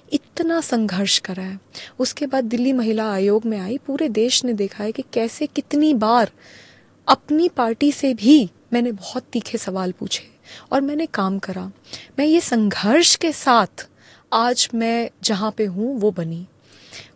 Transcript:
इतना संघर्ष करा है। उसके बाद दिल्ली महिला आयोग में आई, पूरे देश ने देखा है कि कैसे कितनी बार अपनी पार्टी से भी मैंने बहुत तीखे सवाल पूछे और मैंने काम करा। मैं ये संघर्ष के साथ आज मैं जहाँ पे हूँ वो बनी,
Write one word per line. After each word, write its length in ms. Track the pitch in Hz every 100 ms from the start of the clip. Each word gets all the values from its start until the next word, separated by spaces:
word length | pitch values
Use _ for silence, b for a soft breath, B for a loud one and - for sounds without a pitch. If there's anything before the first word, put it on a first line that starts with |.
| B
इतना 480 | 294 - - 330 330
संघर्ष 580 | 311 233 214 185 196 -
करा 240 | - 185
है। 160 | 190 190 _ B B B
उसके 260 | 254 - 285
बाद 180 | 269
दिल्ली 300 | 226 233 254
महिला 400 | 262 226 220 220
आयोग 320 | 196 202 208 226
में 120 | 208
आई, 200 | 185 269
पूरे 320 | - 285 311
देश 360 | 214 240 - 247
ने 80 |
देखा 300 | 214 196 -
है 80 | 208
कि 120 | 226 -
कैसे 340 | 233 226 - 294
कितनी 460 | - - 294 311
बार 380 | 262 220 240 214 - B B B B B B -
अपनी 420 | 269 - 302 349
पार्टी 420 | - 226 226 294
से 220 | 277 277
भी 360 | 226 208 302 185 - -
मैंने 180 | 233 240
बहुत 320 | 202 - 254 -
तीखे 240 | 233 - 220
सवाल 340 | - 185 185
पूछे 320 | - - - - _ B B B
और 100 | 269
मैंने 240 | 277 294 320
काम 340 | - 190 196
करा। 320 | - 185 185 - B B B -
मैं 60 | 302
ये 160 | 330
संघर्ष 720 | - 240 208 - 202 294 330 -
के 160 | 339
साथ 580 | - 269 240 185 - - _ b b b
आज 360 | 226 240 247 - 233
मैं 340 | 226 233 233 -
जहाँ 280 | - 196 214
पे 140 | 208 208
हूँ 340 | 180 233 269
वो 120 | 208
बनी, 360 | 190 165 165 185 _ B B B B B